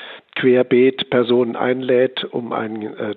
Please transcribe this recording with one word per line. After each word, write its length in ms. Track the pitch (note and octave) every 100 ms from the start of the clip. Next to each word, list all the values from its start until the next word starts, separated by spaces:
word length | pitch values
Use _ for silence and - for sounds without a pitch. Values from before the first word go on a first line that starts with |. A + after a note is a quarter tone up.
| - - _ -
querbeet 760 | C3 B2+ B2+ B2 C3 C3 -
Personen 440 | B2 A#2 B2 A#2 A#2
einlädt, 680 | B2 B2+ C3 B2 B2+ -
um 300 | - C3+ A#2
einen, 440 | A#2+ A2+ A2 G#2+ -
äh, 160 | A2